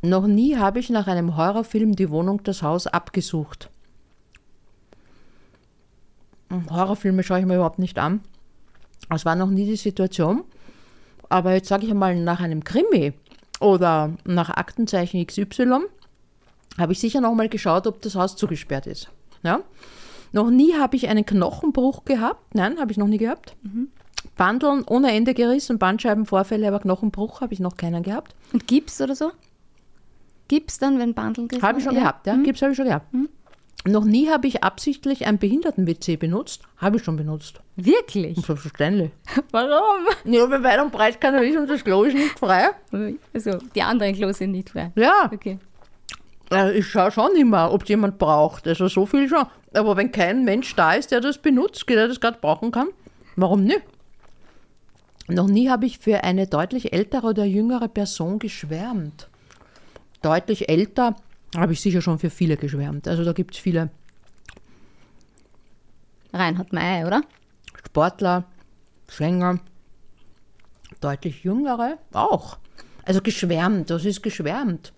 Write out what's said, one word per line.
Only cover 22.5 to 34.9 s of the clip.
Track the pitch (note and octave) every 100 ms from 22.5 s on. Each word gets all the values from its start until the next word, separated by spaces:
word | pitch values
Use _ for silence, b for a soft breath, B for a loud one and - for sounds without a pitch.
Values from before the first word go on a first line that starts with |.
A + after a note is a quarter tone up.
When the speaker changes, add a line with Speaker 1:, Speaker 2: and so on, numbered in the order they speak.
Speaker 1:
Nein, | G#3+ F#3+ E4
habe | B3+
ich | G#3
noch | G#3
nie | G#3+
gehabt. | A3+ D4 - -
Speaker 2:
Mhm. | G#3+ G#3 C4+ - - - - -
Speaker 1:
Bandeln | F#3 A#3 D4 C#4
ohne | - A#3+ C4+
Ende | G#3+ A#3
gerissen, | B3 A#3+ C4 - A#3
Bandscheibenvorfälle, | F#3 G#3+ A#3+ G#3 G#3+ F#3+ G3+ G#3+ G#3
aber | G3+
Knochenbruch | G3+ F#3 G#3+ G3 A3 -
habe | B3
ich | G3
noch | F3+ F3+
keinen | E3+ E3+
gehabt. | F3 A3+ - - -
Speaker 2:
Und | A#3 -
Gips | C4 - -
oder | C4+ C4+
so? | D#4 - _ _ _ _ _ - - _ - _ _
Gips | D4 D#4 -
dann, | C#4 C4+
wenn | A#3
Bandeln | A3+ A3 A3+ A#3
gerissen | B3 G3+
Speaker 1:
Habe | C4
ich |
schon | B3+
Speaker 2:
werden? | B3+
Speaker 1:
gehabt, | C4 - -
ja. | B3+
Speaker 2:
Mhm. |
Speaker 1:
Gips | C#4+ C4
habe | C#4
ich | C4
schon | C4
gehabt. | D3+ -
Speaker 2:
Mhm. | B3+ D4 - - _ _ - F#3
Speaker 1:
Noch | G#3+ G#3+
nie | A3 D#4
habe | D#4 C4+
ich | -
absichtlich | - - -